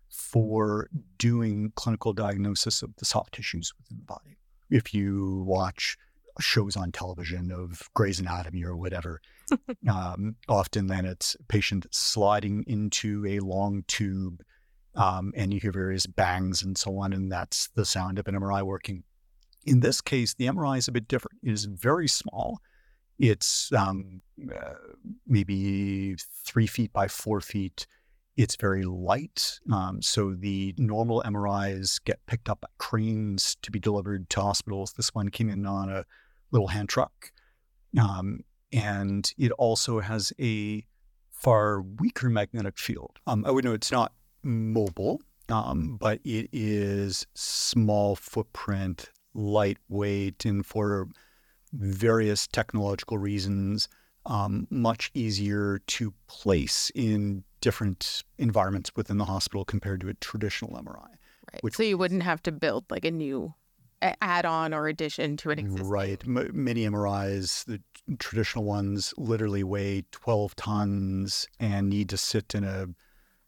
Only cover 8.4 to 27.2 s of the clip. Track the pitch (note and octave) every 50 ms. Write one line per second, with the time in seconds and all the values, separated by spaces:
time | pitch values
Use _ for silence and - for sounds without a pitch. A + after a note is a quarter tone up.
8.4 | F2 E2 F2 F2+ E2+ F2 F2 E2+ F#2 F#2 F#2 E2+ E2 F2 D#2+ - _ _ _ _
9.4 | - - - - _ - A#3 - - A#2 G2 F#2 F#2 F2+ F2+ F#2 G2+ G#2+ A2+ -
10.4 | - - A2+ G2+ F2+ - - G#2+ F#2+ F#2+ F#2+ F#2+ F#2 F#2 F2+ - - - - -
11.4 | - - - G#2 F#2+ - G2 F#2 - - - - - - - A2 G2 G2+ G#2 G2+
12.4 | G#2+ G2+ G2+ G#2 - - A2+ G#2 G#2+ G2+ - - - G#2+ G#2 G#2 G#2 G2 G2+ G2+
13.4 | G2 F#2+ F#2 G2 G2+ G2+ G2+ G2 F#2 - - - G#2+ F#2+ F#2+ F#2+ F#2+ F#2 F2 E2+
14.4 | - _ _ _ _ _ _ _ _ _ - - G2 F#2 F#2 F#2 F#2 G2 - A2
15.4 | G2+ F#2+ G2+ G2 G#2 G2+ F2 G2 F#2 F#2+ F#2+ F#2 - F#2+ - - F#2+ F2+ F2+ F#2
16.4 | F#2+ F#2 F2+ - F#2+ F#2+ F#2+ - - G2+ F#2+ G2 G2 G2 G2 F#2+ F#2+ F#2+ F2+ F2
17.4 | F2+ - - - - - - A#2 G2 - - F#2+ F#2 F#2 F#2+ G#2 - G2+ G2 G2+
18.4 | G2 G2 G2 G2 G2 F#2+ G2 F#2+ - - F#2+ F2+ - _ _ _ _ _ _ _
19.4 | _ _ _ _ - C#3+ C3 B2 A#2+ B2+ C3 - - - C#3+ B2+ A#2 - - -
20.4 | B2 B2+ E3+ F#3 D3+ C#3 C3+ B2+ - - A#2+ A#2+ A2 - C#3 B2+ - - - -
21.4 | - C3+ G#2+ G#2 G2+ G2+ F#2+ F2+ - B2 D#3 F3+ D#3+ C#3 - - - - - -
22.4 | - - A#3 - - _ _ _ _ _ _ _ _ _ _ - C3+ A2+ G2+ -
23.4 | - - - - - - C3+ A2 G2 F#2+ F#2+ F#2+ F#2+ F#2+ F#2 F#2 - _ _ -
24.4 | - - - - - - - - - - - - - - G#3+ - - - B2 G2+
25.4 | F#2+ G#2 G2 F#2+ G2 G2 G2 G2 G2+ G2 G2 G2 G2 G2 F#2 - - - - -
26.4 | - - - A2+ A2 - - - A2+ - - G2+ G2 - - -